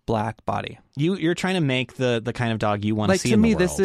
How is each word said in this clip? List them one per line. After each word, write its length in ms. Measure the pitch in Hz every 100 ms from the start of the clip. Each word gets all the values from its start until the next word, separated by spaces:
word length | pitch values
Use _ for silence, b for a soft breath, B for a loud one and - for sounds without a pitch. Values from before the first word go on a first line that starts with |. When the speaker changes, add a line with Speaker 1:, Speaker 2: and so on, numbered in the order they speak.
| -
Speaker 1:
black 380 | 113 110 107
body. 340 | - 104 101 - _ -
Speaker 2:
You, 200 | 156 190
you're 180 | 160
trying 200 | 175 185
to 60 | 185
make 340 | 143 127 127
the, 260 | - 127 117
the 80 | 113
kind 200 | 113 120
of 80 | 110
dog 240 | 107 104
you 100 | 104
wanna 200 | 107 107
Speaker 1:
Like, 60 | 185
Speaker 2:
see 100 | -
Speaker 1:
to 40 |
Speaker 2:
in 80 | 214
the 60 | 226
Speaker 1:
me, 60 |
this 180 | 185 180
Speaker 2:
world. 20 | 180